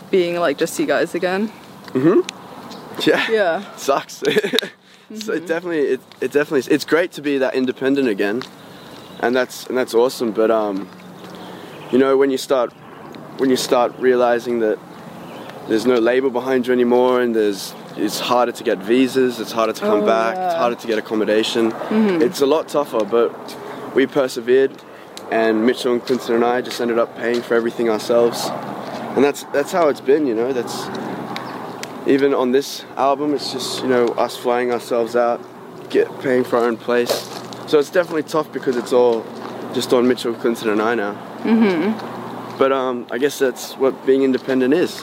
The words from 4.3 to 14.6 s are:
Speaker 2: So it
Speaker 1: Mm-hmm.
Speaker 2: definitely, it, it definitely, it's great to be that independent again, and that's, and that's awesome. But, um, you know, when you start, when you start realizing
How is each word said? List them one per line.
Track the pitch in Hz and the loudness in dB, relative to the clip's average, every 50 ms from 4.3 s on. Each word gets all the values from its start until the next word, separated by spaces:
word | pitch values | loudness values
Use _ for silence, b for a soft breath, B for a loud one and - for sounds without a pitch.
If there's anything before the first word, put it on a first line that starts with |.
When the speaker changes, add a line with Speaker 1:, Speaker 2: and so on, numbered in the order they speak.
| 220 214 208 185 - - - - - _ b b b b b b 220 214 | 2 2 0 0 -4 -4 -6 -8 -14 _ b b b b b b -14 -12
Speaker 2:
So | 214 220 - | -8 -6 -6
it | 160 | -6
Speaker 1:
Mm-hmm. | 165 | -4
Speaker 2:
definitely, | 180 160 170 175 175 170 156 | -4 -6 -4 -4 -4 -2 -2
it, | 139 - 131 123 - - - - | 0 0 -2 -4 -6 -12 -10 -6
it | - 127 | -6 -2
definitely, | - 143 151 - 160 135 120 - 156 | 0 0 0 2 0 -2 0 2 0
it's | 139 - | 0 2
great | - 147 156 185 175 | 2 2 2 2 0
to | - - | -4 -6
be | 143 147 143 135 | -4 -2 0 0
that | 131 123 - | 0 0 0
independent | 131 127 127 117 - 131 131 139 143 135 120 | 0 0 0 -2 0 0 0 2 2 2 2
again, | 101 95 104 101 107 127 - - - B B B B B B B B B B B B - | 2 0 0 0 -2 -4 -6 -8 -16 B B B B B B B B B B B B -2
and | - 120 123 | -2 0 2
that's, | 131 123 - - - - | 2 0 -2 -4 -14 -10
and | - 113 | -4 -2
that's | 127 127 - | -2 -2 0
awesome. | - 113 120 131 - - 127 113 | 2 2 2 2 2 -2 -4 -2
But, | 98 107 110 110 | 0 2 2 4
um, | 113 110 107 104 98 95 98 92 - - - - - - - B B B B B B B B B B B B - | 4 2 2 0 -4 -4 -6 -10 -14 -20 -20 -20 -20 -18 -18 B B B B B B B B B B B B 0
you | - 123 | 2 4
know, | 135 135 135 | 4 6 6
when | 135 139 139 | 4 4 2
you | 131 131 | 2 -2
start, | - - 143 131 120 - - - - - - - - - - - - - - | 0 0 0 0 0 -2 -4 -12 -20 -20 -20 -18 -18 -18 -18 -18 -18 -12 -4
when | - - 135 | 0 2 2
you | 127 | 2
start | 123 - - 139 123 120 - - - | 2 2 2 4 4 4 2 0 0
realizing | 123 127 127 123 123 120 120 117 120 123 120 117 | 2 4 4 6 4 4 2 2 0 -2 -2 0